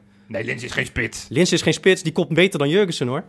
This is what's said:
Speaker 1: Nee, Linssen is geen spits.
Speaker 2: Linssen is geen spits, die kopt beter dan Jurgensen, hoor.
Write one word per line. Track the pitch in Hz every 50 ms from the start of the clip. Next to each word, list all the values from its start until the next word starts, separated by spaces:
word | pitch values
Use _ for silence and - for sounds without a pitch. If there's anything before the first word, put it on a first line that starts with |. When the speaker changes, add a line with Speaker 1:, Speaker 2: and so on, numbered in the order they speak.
| _ _ _ _ _
Speaker 1:
Nee, | - 107 101 113
Linssen | 117 131 120 123 120
is | -
geen | 143 123
spits. | - - 131 117 107 - - - -
Speaker 2:
Linssen | 113 139 180 175 180
is | 160
geen | - 180
spits, | 156 - - 196 185 180
die | - 160
kopt | - - 170 - 165
beter | 156 185 196 - 151
dan | 143 143
Jurgensen, | 160 202 208 175 160 - 139
hoor. | 123 131 156 -